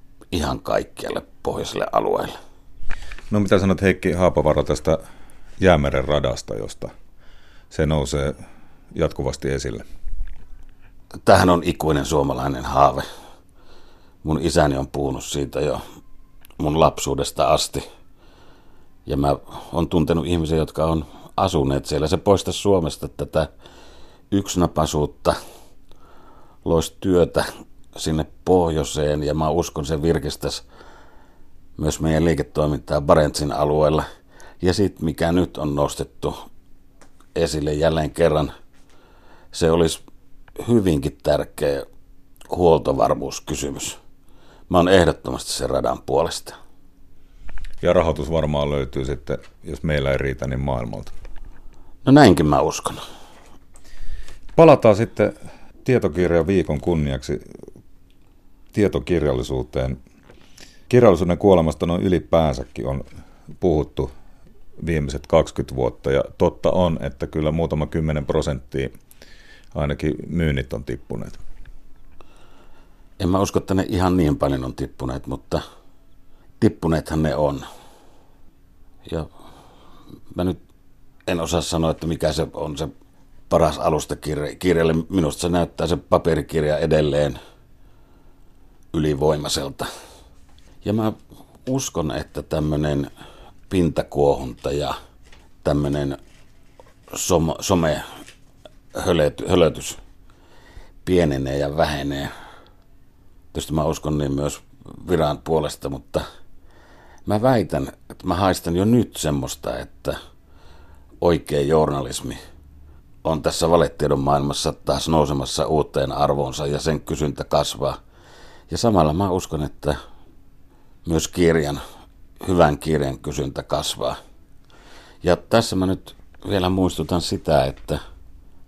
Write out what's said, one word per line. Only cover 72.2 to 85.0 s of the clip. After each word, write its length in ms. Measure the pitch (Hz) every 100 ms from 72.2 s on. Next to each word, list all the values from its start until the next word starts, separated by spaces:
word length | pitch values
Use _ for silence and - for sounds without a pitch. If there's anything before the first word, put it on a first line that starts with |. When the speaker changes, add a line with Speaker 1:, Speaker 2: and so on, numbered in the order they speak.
| - - - - - - - - - -
Speaker 1:
En 100 | 87
mä 100 | 95
usko, 200 | 98 95
että 140 | -
ne 120 | 95 -
ihan 280 | 95 92 92
niin 200 | 78 69
paljon 280 | 71 67 65
on 100 | -
tippuneet, 520 | 65 - 65 65 64
mutta 340 | 67 - 80 - - - - - - - - - -
tippuneethan 640 | 113 - 82 80 71 78
ne 120 | 78 67
on. 300 | 73 69 65 - - - - - - - - - - - - - -
Ja 140 | 82 76 - - - - - - - - - - -
mä 80 |
nyt 160 | 90 85 - - - - - - -
en 120 | 90
osaa 220 | 82 85
sanoa, 300 | 76 82 80
että 160 | 78 80
mikä 260 | 78 78
se 140 | 71 80
on 240 | - 78 71
se 100 | 76 - - _ - - -
paras 280 | 87 78 78
alusta 380 | 85 78 - 73
kirja-, 400 | 73 73 73 60
kirjalle. 380 | 92 82 82 80